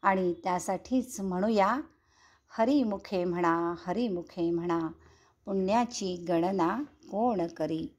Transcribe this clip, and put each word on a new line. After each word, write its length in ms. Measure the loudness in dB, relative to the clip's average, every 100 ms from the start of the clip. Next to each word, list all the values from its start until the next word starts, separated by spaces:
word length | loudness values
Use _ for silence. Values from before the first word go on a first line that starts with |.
आणि 320 | 4 2 2 0
त्यासाठीच 760 | -2 -2 -2 -6 -2 -2 -2 -6
म्हणूया, 600 | -4 0 2 4 4 2 -4 _ _ _ _ _ _
"हरिमुखे 760 | 0 4 4 2 -2 -4 -2
म्हणा, 500 | 0 2 2 2 0 -4 -4
हरिमुखे 640 | -2 0 -2 -6 -2 0
म्हणा, 380 | 0 0 0 -2 -6 -20 _ _ _
पुण्याची 800 | -4 -2 2 2 0 -4 -6 -6 -2
गणना 540 | 0 2 2 0 0 -6 _ -8
कोण 360 | 0 0 0 -2
करी." 400 | -2 -4 -4 -6